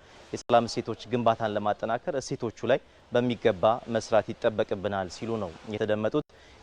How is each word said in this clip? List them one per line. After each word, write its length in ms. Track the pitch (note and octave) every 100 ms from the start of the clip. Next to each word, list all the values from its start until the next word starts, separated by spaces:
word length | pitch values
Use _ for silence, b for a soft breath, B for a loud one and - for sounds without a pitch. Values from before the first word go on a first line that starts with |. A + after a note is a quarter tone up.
| B B B
የሰላም 340 | G#2+ - A#2+ A#2
እሴቶች 360 | - A#2 G#2+ G#2
ግንባታን 460 | A#2+ A2+ A2+ A2
ለማጠናከር 600 | G#2 G#2 G#2 A2+ A#2 - C#3
እሴቶቹ 520 | - C#3 A#2 - A2+
ላይ 120 | C#3 b b b
በሚገባ 520 | A#2+ B2 A2+ A#2+ F#2 A2 B2 -
መስራት 400 | A2+ - A2 -
ይጠበቅብናል 840 | - A#2 A2 A2 G#2 G2 G2+ F2+
ሲሉ 220 | - A2 A2+
ነው 140 | F#2 E2 -
የተደመጡት። 560 | G#2 G#2+ G#2+ G#2+ D3+ - B B B